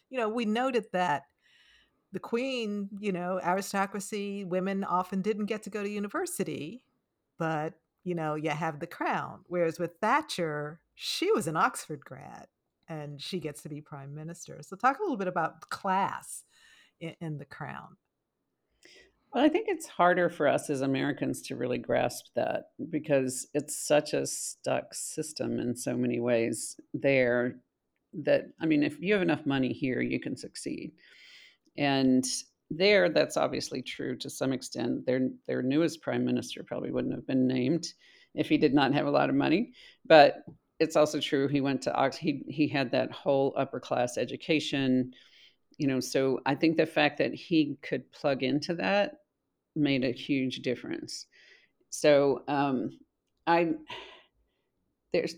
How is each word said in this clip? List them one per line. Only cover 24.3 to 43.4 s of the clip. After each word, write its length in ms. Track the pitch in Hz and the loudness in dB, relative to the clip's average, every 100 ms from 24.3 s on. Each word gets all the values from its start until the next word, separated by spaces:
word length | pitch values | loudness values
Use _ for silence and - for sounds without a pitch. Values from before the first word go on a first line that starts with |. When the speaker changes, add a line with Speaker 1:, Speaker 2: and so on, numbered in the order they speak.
| - - - - 127 - | -6 -8 -8 -4 -4 -4
Speaker 2:
system 680 | - - - 151 - 117 117 | -10 -8 -8 -8 -6 -4 -2
in 160 | 120 120 | -4 -4
so 200 | 131 123 | -4 -2
many 220 | 123 120 | 0 0
ways 600 | 120 117 117 117 - - - | 2 2 2 -2 -8 -14 -10
there 680 | 131 139 135 120 120 123 - _ _ _ _ _ 170 | -2 2 4 4 2 0 -4 _ _ _ _ _ -4
that, 220 | 143 139 - - | 2 2 2 -4
I 60 | 160 | 2
mean, 160 | 147 | 2
if 160 | 147 - | 2 -2
you 140 | 175 | 0
have 100 | 208 | 2
enough 240 | 175 147 139 | 2 0 0
money 260 | 135 127 | 0 0
here, 280 | 123 131 123 | -2 -2 -2
you 180 | 123 127 | -2 -2
can 180 | - - | -4 -8
succeed. 540 | - - - - - - - - - - - _ _ - | -12 -10 -8 -8 -10 -16 -20 -20 -20 -20 -20 _ _ -2
And 460 | 143 135 131 127 127 - - _ - | 0 4 4 4 2 -4 -10 _ -8
there, 400 | 151 196 202 175 | 2 6 6 6
that's 280 | 151 139 151 | 4 2 2
obviously 440 | 143 139 - 143 | 0 -2 -6 -8
true 360 | 123 - 139 123 | -8 -8 -6 -6
to 120 | 135 | -10
some 240 | - 135 | -4 -4
extent. 540 | 127 - 127 123 127 127 | -4 -6 -6 -4 -2 0
Their, 220 | 127 131 - - | 0 0 -4 -6
their 160 | 127 | -2
newest 400 | 127 147 170 - | 0 2 2 -2
prime 220 | - 123 | -2 0
minister 400 | 123 123 117 - | 0 0 -4 -10
probably 260 | - - - | -8 -6 -4
wouldn't 240 | 127 123 | -4 -4
have 120 | - - | -6 -2
been 200 | 131 127 | 2 2
named 400 | 131 127 165 - - - - _ | 2 2 0 -4 -14 -20 -20 _
if 140 | - 151 | -4 2
he 100 | 151 | 4
did 160 | 151 | 6
not 180 | 147 135 | 6 4
have 140 | 143 143 | 2 2
a 40 | |
lot 200 | 139 139 | 2 4
of 60 | 139 | 2
money. 360 | 139 175 - - - _ | 4 2 0 -10 -20 _
But 380 | - 160 143 - - - _ - | 8 10 10 6 -10 -20 _ -2
it's 160 | 160 160 | 2 4
also 240 | 151 151 | 4 2
true 260 | - 139 135 | 0 0 2
he 140 | 143 | 2
went 220 | 135 131 | 2 0
to 120 | - | 0
Ox-, 220 | - 135 - | 2 2 0
he, 260 | 165 139 - | -2 -2 -4
he 180 | 135 147 | 0 0
had 240 | 143 123 | 0 0
that 220 | 127 117 | 0 0
whole 420 | - 143 139 | -2 2 2